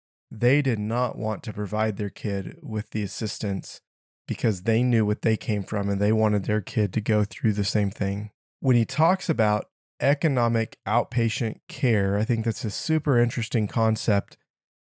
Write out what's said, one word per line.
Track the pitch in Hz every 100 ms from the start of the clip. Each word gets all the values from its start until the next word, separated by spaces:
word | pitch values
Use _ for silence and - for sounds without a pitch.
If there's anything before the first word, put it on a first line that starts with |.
| _ _ _
they | 107 120 147
did | 135 107
not | 107 117 123 -
want | 110 98
to | 107
provide | 101 98 107 110 104
their | 101
kid | - - 139 95 -
with | 127 107 -
the | 107
assistance | 101 - 110 - 101 95 - - _ _ _ _ -
because | - 117 92
they | 101 113
knew | 123 117 104
what | 104
they | 110 110
came | - 104
from | 95 104 101
and | 101
they | 104
wanted | 110 107 104 95
their | 107
kid | - 117 101
to | 117
go | 107 107
through | 101 - 110
the | 104
same | 101 107 101
thing. | - 101 98 104 - _ _
When | 131 120
he | 113
talks | - 165 190 -
about | 117 107 107 - _ _ -
economic | 131 147 156 131 117 117 113 - -
outpatient | 117 95 120 113 - 113 - -
care, | - 123 107 98 101
I | 110
think | 113 113
that's | - 107
a |
super | - - 160 151 120
interesting | 117 - 110 117 107
concept. | 117 113 110 - 101 - - _ _ _ _ _